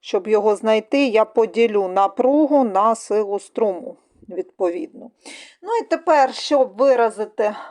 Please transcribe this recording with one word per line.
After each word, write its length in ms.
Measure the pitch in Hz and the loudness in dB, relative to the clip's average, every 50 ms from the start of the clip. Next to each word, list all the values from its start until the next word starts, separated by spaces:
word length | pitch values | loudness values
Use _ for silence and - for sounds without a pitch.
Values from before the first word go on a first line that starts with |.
щоб 280 | _ - - 208 185 214 | _ -4 -6 -6 -2 0
його 280 | 214 208 202 220 208 | 0 2 2 2 0
знайти, 500 | 202 220 220 220 220 214 _ - 277 285 | 0 0 0 0 0 0 _ 0 0 0
я 180 | 262 202 214 220 | 2 2 2 0
поділю 640 | 214 - - 226 220 220 220 233 233 214 208 196 185 | 2 2 0 0 0 2 0 0 2 2 0 -2 0
напругу 760 | 185 190 196 196 196 - 247 254 277 294 311 269 294 285 262 | 0 0 0 0 0 0 0 2 2 2 2 4 2 2 2
на 300 | 226 190 190 202 226 226 | 2 0 2 2 2 0
силу 440 | 220 - - 208 214 214 196 202 202 | -2 -4 -4 -2 -2 -2 -2 -4 -8
струму, 580 | - - _ - 226 208 190 170 - - - _ _ _ _ _ - - | -8 -8 _ -2 -2 -2 -2 -6 -10 -16 -18 _ _ _ _ _ -20 -14
відповідно. 840 | 180 175 185 - _ _ 190 175 170 185 - - _ - - - _ _ _ - - - - - _ _ - | -10 -10 -10 -10 _ _ -4 -4 -4 -4 -10 -12 _ -20 -20 -20 _ _ _ -20 -20 -20 -20 -20 _ _ -8
Ну 140 | 370 466 | -4 -4
і 60 | 466 - | -4 -2
тепер, 520 | - 330 320 330 - 320 294 269 262 240 | -2 -6 -4 0 2 4 4 4 2 0
щоб 420 | - - - 302 285 262 - 190 | -6 -6 0 2 2 2 0 0
виразити 800 | 208 262 277 262 240 233 226 214 202 214 214 _ - 226 208 208 - - - | 0 2 2 4 4 2 0 0 -4 -10 -10 _ -4 -4 -4 -4 -6 -16 -18